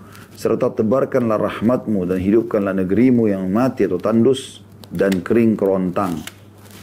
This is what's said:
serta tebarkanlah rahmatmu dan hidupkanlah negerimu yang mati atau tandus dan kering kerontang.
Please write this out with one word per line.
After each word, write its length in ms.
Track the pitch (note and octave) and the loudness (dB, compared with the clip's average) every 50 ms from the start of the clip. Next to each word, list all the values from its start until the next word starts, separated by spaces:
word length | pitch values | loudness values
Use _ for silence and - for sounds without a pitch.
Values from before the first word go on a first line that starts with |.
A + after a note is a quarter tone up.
| - - - - - - - | -20 -20 -20 -20 -20 -20 -12
serta 380 | - - A2 A2+ - C3 B2 - | -6 -2 -2 0 0 -2 -2 -2
tebarkanlah 640 | - A2+ G#2+ B2+ C3+ C3 - C#3 C3 A#2+ A2+ G#2+ G#2 | 0 0 0 0 0 0 0 0 0 0 0 0 0
rahmatmu 640 | G2+ F#2+ - - G2+ A2+ B2+ A#2 - - G#2+ F#2+ F2+ | -2 -2 -4 -2 0 0 0 0 -2 -2 -2 -2 -2
dan 140 | F2+ F#2 F#2 | -2 -2 -2
hidupkanlah 540 | F2+ G2+ G#2 A#2 - - - G#2+ G2 G2 F#2+ | 0 2 2 2 2 2 -2 -2 0 0 -2
negerimu 560 | F#2+ F#2+ F2+ G2 G#2 B2 C3 B2 A#2+ A2+ G#2+ G2 | -2 -2 0 2 2 4 4 4 4 2 2 0
yang 160 | F#2+ F#2+ F#2 | -2 -2 -2
mati 400 | F#2+ A2+ C3 D3+ - - G2 F#2 | 0 0 0 0 0 0 -2 0
atau 80 | F#2 | -2
tandus 640 | E2+ - G2+ A2+ A2+ A#2 C3+ C3 - - - - - - - - - - - - | -2 -2 0 2 4 4 4 2 0 -2 -14 -18 -20 -20 -20 -20 -20 -18 -8 -4
dan 320 | F2 F#2+ G2 F#2+ F#2 - | 0 0 0 0 0 0
kering 320 | - A2 A#2 A#2 A2+ G#2+ | 0 2 2 4 4 2
kerontang. 640 | - G2+ G2 F#2+ F#2+ F#2 F2+ E2+ G#2 G2+ F#2 E2 D#2 D2+ - - - - - - - - - - - | 2 2 0 0 0 -2 -2 -2 -2 -4 -4 -4 -8 -10 -14 -18 -20 -20 -20 -20 -20 -20 -20 -20 -20